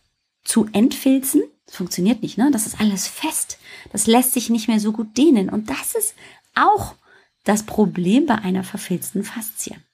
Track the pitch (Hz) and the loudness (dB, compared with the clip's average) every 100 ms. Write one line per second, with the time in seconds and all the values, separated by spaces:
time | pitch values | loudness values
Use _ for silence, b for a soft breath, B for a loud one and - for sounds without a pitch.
0 | _ _ _ _ - - 214 196 240 - | _ _ _ _ -2 0 0 2 2 2
1 | 269 269 262 294 453 _ _ - 175 - | 2 2 2 0 0 _ _ -10 -8 0
2 | 185 220 165 - 269 226 - - 214 190 | 0 0 -2 0 2 2 -2 0 0 0
3 | - - 320 - - - B B B - | -6 -6 -6 -4 -8 -12 B B B -4
4 | - 233 247 254 226 226 220 220 214 214 | 4 4 4 0 -2 -2 2 0 0 -4
5 | 220 - 311 240 190 202 214 269 - 453 | -4 2 4 4 2 -2 -4 -8 -6 -4
6 | 427 - B B B - 320 403 - - | -6 -8 B B B 0 2 2 0 -14
7 | b b b _ - 208 - - 202 175 | b b b _ 0 0 0 0 2 2
8 | 175 233 320 226 185 185 185 202 - 180 | 2 4 4 0 0 -4 -4 -10 -6 -6
9 | - 190 196 - 214 - - - _ | -4 -6 -6 -8 -12 -10 -12 -12 _